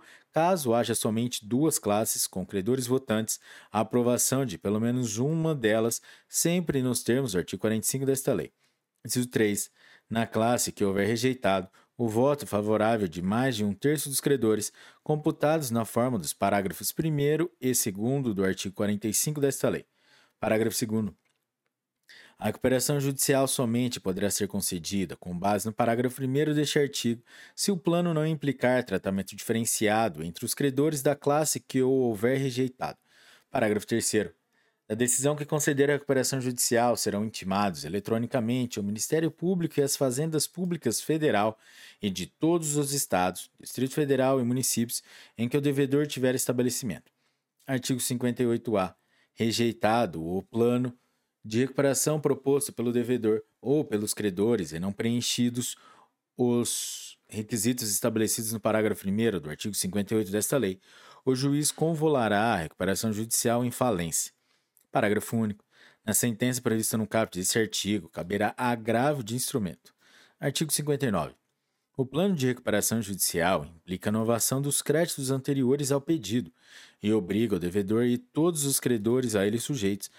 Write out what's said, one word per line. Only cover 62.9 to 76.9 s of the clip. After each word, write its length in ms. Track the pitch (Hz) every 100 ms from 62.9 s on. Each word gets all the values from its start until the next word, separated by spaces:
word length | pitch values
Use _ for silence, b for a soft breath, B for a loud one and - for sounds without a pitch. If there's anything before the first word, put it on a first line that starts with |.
| 98 113
judicial 500 | 104 113 - 117 120
em 80 | 123
falência. 640 | - 127 90 82 - - - _ _ _ _ _
Parágrafo 460 | 139 107 104 - 117
único. 260 | 110 101 _ b b b
Na 100 | -
sentença 480 | 104 123 107 123 120
prevista 360 | 117 113 110 113
no 100 | 107
caput 300 | 113 110 90
deste 200 | 92 117
artigo, 520 | 107 - 98 104 80
caberá 440 | - 87 101 104 -
agravo 680 | 123 120 110 113 139 147
de 120 | 104 127
instrumento. 580 | - 127 92 - _ _ b b b b
Artigo 340 | 143 - 156
cinquenta 320 | - 147 139 135
e 60 |
nove. 240 | 92 69 - _ _ _ _ _ -
O 100 | 127
plano 280 | 147 202
de 140 | 170 127
recuperação 540 | 123 - 101 - 113
judicial 640 | 101 92 - 87 85 87 76
implica 440 | - - 90 107
a 20 |
novação 500 | 110 113 117 - 135
dos 200 | 143 -
créditos 500 | - 147 175 - 131
anteriores 600 | 135 139 139 123 143 131
ao 80 | 139
pedido 520 | 139 160 98 120 101 - B B B